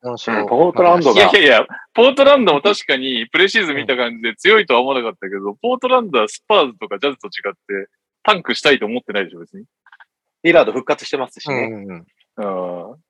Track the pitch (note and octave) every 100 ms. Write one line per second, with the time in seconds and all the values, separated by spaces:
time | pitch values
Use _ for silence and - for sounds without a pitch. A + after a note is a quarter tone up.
0 | B2 A#2+ - A2 G#2 A#2+ F3 - F3 F3
1 | C#3+ A2 G3 G3+ D3+ A2 - - - -
2 | B3 C4+ C#4 C#4+ G#3 C#3+ G3+ G3+ - C3+
3 | C3 B2 A#2 D#3+ F#3+ A3+ F3+ C#3 A2 B2+
4 | A#2+ A#2 A#2 A2 F3+ G#3+ F#3+ A#2+ B2+ C3+
5 | A#2 F#2+ G2 G2 G2 G2+ A#3 B3+ B3+ B3+
6 | A3 C3 G#2+ - _ G#3 C#3+ G#2 G#2 G2+
7 | C#3 C3+ G#2 - G2+ G2 _ G2+ G2 _
8 | _ _ - G3+ - A2+ D3+ C3 G#2 A#2+
9 | - G#2 F#2 E2+ E2+ F#3+ A3+ _ _ _
10 | _ _ _ _ E3 E3+ A#2 B2+ - D3
11 | - C#3 B2+ - D3+ C3 A#2 G#2+ G2+ F2+
12 | F2 _ _ - G#2 F#2 F2+ F2 F2 C#3+
13 | _